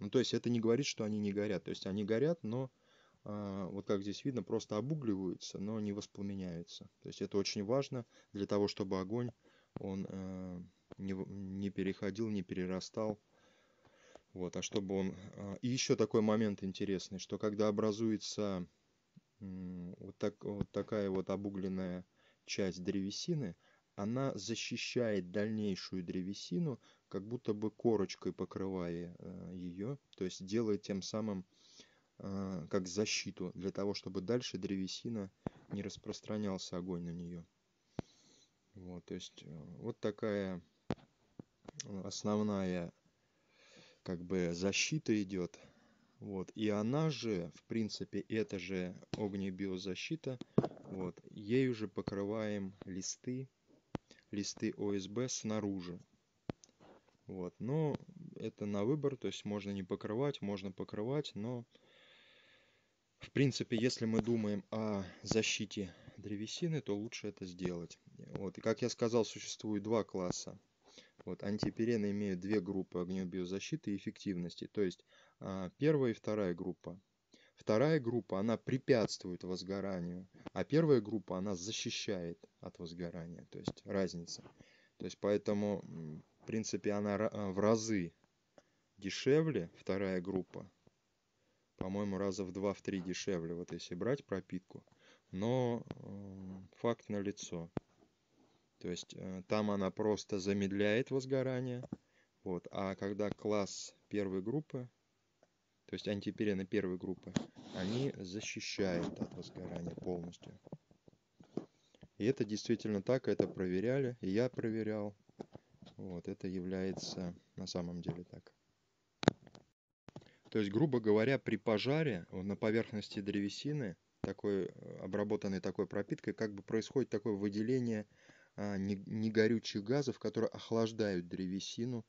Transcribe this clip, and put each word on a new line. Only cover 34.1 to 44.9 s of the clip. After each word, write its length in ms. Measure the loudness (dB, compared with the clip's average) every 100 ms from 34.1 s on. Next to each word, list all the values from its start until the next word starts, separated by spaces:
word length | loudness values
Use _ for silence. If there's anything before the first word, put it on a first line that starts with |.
| -4
дальше 380 | 0 0 0 -4
древесина 720 | -2 -2 -2 -4 -4 -4 -6 _ -12 -12 -10
не 100 | -6
распространялся 920 | -6 -8 -10 -10 -6 -2 -2 -2 -4 -6
огонь 260 | -4 -4
на 60 | -4
неё. 320 | -6 -8 -10 -14 _ _ _ _ -14 -14 _ _ -20 _ _ _
Вот, 300 | -18 -12 -12
то 100 | -10
есть, 280 | -10 -10 -16
э, 200 | -14 -14 -12 -10
вот 200 | -10 -4
такая, 600 | -2 -2 0 0 0 -4 -10 _ -6 -6 -8 _ _ -18 -18 _ -16 -12
э, 160 | -8 -6
основная, 880 | -6 -2 2 4 4 2 2 0 -2 -8 _ _ _ _ _ _ -20 -20 -20 -12
как 220 | -6 -4
бы, 280 | 0 2 4
защита 600 | 4 2 2 2